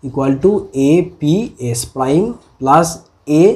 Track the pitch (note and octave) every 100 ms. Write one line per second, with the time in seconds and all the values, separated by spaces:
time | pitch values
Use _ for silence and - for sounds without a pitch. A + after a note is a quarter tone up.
0 | C3+ B2 C3+ C3+ F#3 G#3 - C3+ C3+ E3
1 | F3 - D3 F3 A#3 - B2 A#2 - -
2 | C3 D3 A3 A#3+ _ _ C3 D3 E3+ -
3 | _ _ - D3+ F3+